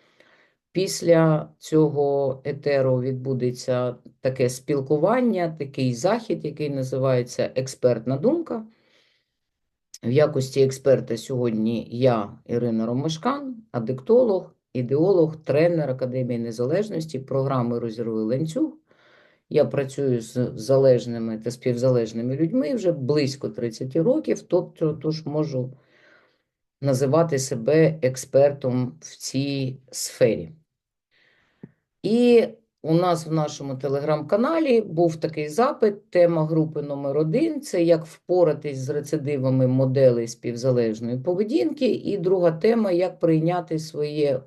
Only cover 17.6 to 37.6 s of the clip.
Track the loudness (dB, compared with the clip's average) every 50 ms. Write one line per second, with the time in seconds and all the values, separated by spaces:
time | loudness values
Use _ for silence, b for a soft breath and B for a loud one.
17.6 | 0 0 -2 -4 -4 -6 -6 -6 -6 -4 -4 -2 -2 -2 -2 -2 -2 -4 -2 -2
18.6 | -2 -2 -4 -10 b b b b b b b b b b b b b _ 2 2
19.6 | 2 2 0 -2 -4 -4 -4 -2 0 0 0 0 -2 -4 -4 -4 -4 -4 -4 -8
20.6 | 0 2 4 6 6 6 6 4 2 -2 -6 -6 -6 -6 -6 -6 -6 -8 -8 -4
21.6 | -4 -2 -2 0 2 2 2 2 0 -2 -4 -6 -4 -4 -2 -2 -2 0 0 -2
22.6 | -2 -2 -2 -2 0 -2 -2 -2 -2 0 0 0 0 -2 -4 -6 -8 -10 -6 -6
23.6 | -6 -6 -6 -8 -10 -4 -2 0 2 2 2 0 0 -2 -4 -4 -4 _ -2 -2
24.6 | -2 -2 -6 -4 -4 -4 -2 -2 -4 -6 -6 -6 -8 -6 -4 -4 -4 -2 -4 -6
25.6 | -6 -8 -10 b b b b b b b b b b b b b b b _ _
26.6 | _ _ _ _ -2 -2 0 0 0 2 2 2 2 2 0 -2 -4 -4 -6 -4
27.6 | -2 2 4 4 4 4 2 0 -2 -2 -2 -4 -10 0 2 4 4 4 2 0
28.6 | -4 -2 -2 0 -2 -4 -6 -12 -20 -20 -20 -14 -14 -8 -4 -4 -4 -2 -4 -4
29.6 | -4 -6 -8 -12 _ _ -12 -10 -10 -10 0 2 2 2 2 0 -4 -10 -16 -20
30.6 | _ _ _ _ _ _ _ _ _ _ B B B B B B B B B B
31.6 | B B B B B _ _ _ -2 0 2 4 6 8 8 6 6 4 -2 -12
32.6 | _ _ _ _ -2 2 2 4 4 2 2 0 -2 -2 -2 -2 -2 -2 -4 -8
33.6 | -8 -8 -8 -6 -4 -4 -2 -2 0 0 -2 -2 0 0 0 0 2 0 0 0
34.6 | 2 2 2 2 2 0 0 2 2 2 2 0 -4 -6 -4 -6 -8 -4 0 0
35.6 | 0 0 2 2 0 0 0 -2 -10 _ 4 4 4 6 4 2 0 2 2 0
36.6 | 0 0 -2 -6 -8 -6 -8 -6 -4 -2 0 0 0 0 2 0 0 0 -2 -6